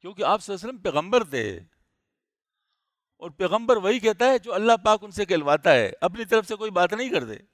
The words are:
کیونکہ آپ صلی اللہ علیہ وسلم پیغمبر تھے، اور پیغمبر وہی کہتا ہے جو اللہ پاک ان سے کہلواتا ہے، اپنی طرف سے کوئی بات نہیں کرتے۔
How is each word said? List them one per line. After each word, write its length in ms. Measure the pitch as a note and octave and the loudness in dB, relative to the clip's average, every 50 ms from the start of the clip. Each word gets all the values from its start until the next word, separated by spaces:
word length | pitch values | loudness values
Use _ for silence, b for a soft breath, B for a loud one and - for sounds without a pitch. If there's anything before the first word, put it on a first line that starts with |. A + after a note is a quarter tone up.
کیونکہ 220 | - F3 F#3+ F3+ G#3 | -16 -16 -8 -4 0
آپ 180 | D3 G3 G#3+ | 0 0 -2
صلی 120 | - - G3+ | -2 -10 -10
اللہ 120 | F3+ F#3 | -10 -10
علیہ 40 | A#3 | -12
وسلم 220 | C4 G#3+ - F#3 | -14 -8 -8 -4
پیغمبر 320 | C#3 D3 D#3+ F#3+ A3 B3 A3+ | -4 -4 -2 2 0 0 0
تھے، 360 | D#3 C#3 B2+ A2 G#2 F#2 E2 - _ _ _ _ _ _ _ _ _ _ _ _ _ _ _ _ _ _ _ _ _ _ _ _ _ _ _ _ _ _ | 0 -6 -6 -4 -6 -8 -12 -16 _ _ _ _ _ _ _ _ _ _ _ _ _ _ _ _ _ _ _ _ _ _ _ _ _ _ _ _ _ _
اور 120 | _ - F3 | _ -18 -18
پیغمبر 480 | D3 - F#3+ E3+ F#3 A3+ A#3 A3+ B3 | -6 -4 -2 -2 -2 -2 2 2 2
وہی 220 | G#3+ F3+ F#3+ A3+ B3 | 2 4 0 0 2
کہتا 260 | G#3 A3 G#3+ E3+ A#3+ | 0 -2 0 2 2
ہے 140 | C4 C4+ A#3 | 2 2 2
جو 140 | F3+ A#3 F3 | -2 -4 -4
اللہ 240 | F#3+ G#3+ A#3 A#3 G#3 F#3 | 0 4 4 4 4 4
پاک 180 | G#3+ G#3+ G#3+ G#3 | 2 2 2 0
ان 80 | G#3 | -12
سے 140 | F3 F3+ G#3 | -6 -6 -2
کہلواتا 460 | F3 F#3+ E3 D3 C#3+ D3 D#3 - F#3 | 0 0 0 2 2 2 2 4 4
ہے، 200 | D3 B2 A2 F#2+ - - | 4 4 4 0 -2 -2
اپنی 240 | - C3+ F3 A3+ A3+ | -4 -4 -4 -6 -4
طرف 220 | F3+ A#3 A3 G#3 | 0 0 0 0
سے 80 | - A3+ | -2 -10
کوئی 160 | G3+ A3 A3 | -8 -8 -4
بات 220 | F#3+ F3+ F3+ F3 G#3 | 0 0 0 0 0
نہیں 160 | A3 B3+ C4 | -4 -6 -4
کرتے۔ 280 | - E3 B2 A2 G#2 F#2+ - _ | -4 -4 -4 -6 -12 -14 -16 _